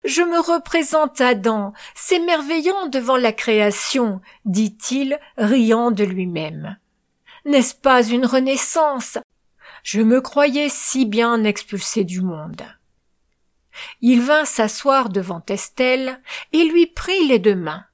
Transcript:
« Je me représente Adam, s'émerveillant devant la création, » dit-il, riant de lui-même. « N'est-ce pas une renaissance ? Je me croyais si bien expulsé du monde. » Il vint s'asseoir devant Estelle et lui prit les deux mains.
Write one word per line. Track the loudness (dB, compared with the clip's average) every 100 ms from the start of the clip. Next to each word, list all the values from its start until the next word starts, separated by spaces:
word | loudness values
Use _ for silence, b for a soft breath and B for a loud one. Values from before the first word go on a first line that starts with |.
| -2
« |
Je | 0
me | 0 0
représente | 0 -2 0 -2 0 0 0 0
Adam, | 0 2 0 -2 -6 -10 B -8
s'émerveillant | 0 0 2 -2 0 -2 0 -2 -4
devant | -4 0 0
la | 0
création, » | -2 0 2 2 0 -2 0 0 -4 b b -2
dit-il, | 0 0 -2 -6 -2 -2 -4 B -4
riant | 2 4 4 2 2
de | 0
lui-même. « | -2 -2 -4 -6 -8 -10 -12 -14 _ _ _ _ B B 0
N'est-ce | 2 2
pas | 0 2 4
une | 4 0 2
renaissance ? | 0 0 -2 0 0 0 -2 -6 -10 -12 _ _ _ B B
Je | -6 2
me | 4 4
croyais | 2 0 2 2 -2
si | -2 -2 0 0
bien | 2 2 2 0
expulsé | -2 -6 -6 -2 -2
du | -2 -2
monde. » | -4 -6 -12 -16 -18 -20 _ _ _ _ _ _ _ _ _ B B B
Il | 4 4
vint | 4 0 2
s'asseoir | 0 -2 0 2 2 0
devant | -4 -6 -10 -6
Estelle | -6 -6 -2 0 0 -4 -10 B B B
et | 2 4
lui | 4 2
prit | 0 -4 0 4
les | 4
deux | 4 0
mains. | -4 -10 -14